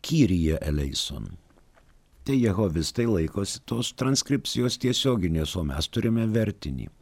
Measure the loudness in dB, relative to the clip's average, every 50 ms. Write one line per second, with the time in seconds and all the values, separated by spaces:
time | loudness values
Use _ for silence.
0 | -4 0 4 4 6 6 6 4 4 2 0 0 0 -2 0 0 -2 -2 -4 -6
1 | -6 -6 -8 -10 -10 -12 -12 -16 -20 -20 _ _ -20 _ _ _ _ _ _ -20
2 | _ _ _ -10 -2 0 2 4 4 4 4 2 2 2 2 0 -2 -2 -2 0
3 | 0 2 2 2 2 0 -2 -4 -4 -4 -6 -12 _ -6 -4 -4 -4 -4 -4 -2
4 | 0 0 0 0 0 0 -2 -2 -2 -4 -2 0 0 0 -2 0 -2 0 0 2
5 | 2 2 2 2 2 0 0 0 0 -2 -2 -2 -2 -2 -2 -4 -6 -2 -2 0
6 | 0 2 2 2 0 2 2 2 0 0 -4 -6 -8 -8 -6 -6 -8 -12 _ _